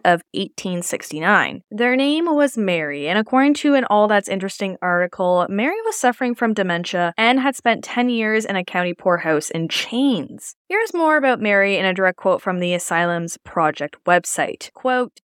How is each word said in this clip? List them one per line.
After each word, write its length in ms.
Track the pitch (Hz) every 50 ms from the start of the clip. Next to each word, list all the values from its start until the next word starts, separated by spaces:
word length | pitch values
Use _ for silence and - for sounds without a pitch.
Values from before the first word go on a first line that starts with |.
| -
of 160 | 180 175 170 - _ -
eighteen 480 | 190 196 - - - - 185 180 175
sixty-nine. 800 | 170 - - - - - 143 151 160 190 208 175 120 67 67 185 - -
Their 280 | 208 214 240 247 254
name 360 | 262 277 285 302 320 339 339 302
was 240 | 294 285 269 -
Mary, 520 | 226 202 190 175 165 151 143 143 143 143 156
and 100 | 185 214
according 360 | 220 - 254 262 277 285 294
to 180 | - - 294 285
an 100 | 269 240 -
All 180 | 208 208 214
That's 220 | 214 208 202 196 -
Interesting 480 | 196 190 190 196 - - 202 190 180 -
article, 640 | 180 180 175 175 180 180 - - 185 180 180 180 175 -
Mary 260 | 196 202 233 311 392 453 440
was 140 | 453 415
suffering 380 | - - 247 233 - 262 240 240
from 180 | - 240 226 214
dementia 600 | 208 190 180 175 170 175 - - 175 175 170 -
and 200 | - 220 233 254
had 200 | 269 254 277 254
spent 260 | - - 240 220 - -
ten 260 | - - 240 247 247
years 360 | 240 226 220 214 214 220 220
in 100 | - 202
a 80 | 185 180
county 300 | - - 180 180 180 175
poorhouse 560 | - - 185 175 170 - 160 160 147 - -
in 180 | - 165 165
chains. 880 | 160 - - - - 226 247 277 277 233 165 131 - - 214 - - - _ _ -
Here's 240 | 359 427 453 440 -
more 240 | 339 320 311 311
about 240 | 302 277 262 240 -
Mary 340 | 214 208 202 196 196 196 196
in 80 | 160 190
a 100 | 190 180
direct 260 | 190 190 185 180 -
quote 220 | - 190 175 -
from 180 | - 196 180 180
the 140 | 180 175 180
asylum's 640 | 175 - - 170 170 175 175 170 170 170 165 - - -
project 540 | - - 180 160 151 143 - 143 - - - -
website. 640 | 175 180 175 - - - - 147 - - - - -
Quote, 480 | - - - 254 254 254 247 - _ -